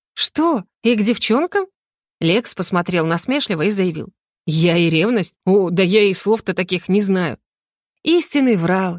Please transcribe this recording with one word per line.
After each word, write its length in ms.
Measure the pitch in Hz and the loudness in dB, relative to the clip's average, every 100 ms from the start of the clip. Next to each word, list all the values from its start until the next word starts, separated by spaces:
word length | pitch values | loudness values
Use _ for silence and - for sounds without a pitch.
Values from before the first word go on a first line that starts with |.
| _ | _
«Что? 500 | - - - 330 254 - _ | -6 -4 0 0 0 -6 _
И 120 | 226 | 0
к 80 | 220 | 2
девчонкам?» 640 | 208 233 - 233 359 403 381 _ _ _ _ _ | 0 -2 0 0 0 -4 -6 _ _ _ _ _
Лекс 340 | 165 208 240 | 0 0 -2
посмотрел 520 | - 175 180 175 175 160 | -6 -4 -4 -2 -2 0
насмешливо 560 | 165 - 277 - 165 | -2 -2 -4 -4 -2
и 80 | 185 | -2
заявил. 420 | 202 185 160 - - _ _ - | 0 -2 -4 -12 -18 _ _ -4
«Я 300 | 160 170 175 | 0 2 2
и 140 | 165 | 2
ревность? 440 | 160 208 233 170 - | 2 2 0 -4 -4
О, 260 | 190 202 175 | 2 2 2
да 120 | 180 | 0
я 220 | 180 214 | 2 4
и 100 | 202 | 4
слов-то 400 | 185 196 220 - | 2 0 -2 -2
таких 340 | - 180 180 - | -4 -4 -4 0
не 120 | 202 | 0
знаю». 380 | 196 190 165 - _ _ _ _ _ _ | 2 0 -2 -6 _ _ _ _ _ _
Истинный 540 | - 349 - 285 262 196 | 0 0 0 0 2 2
врал, 420 | 165 190 185 | 0 0 -2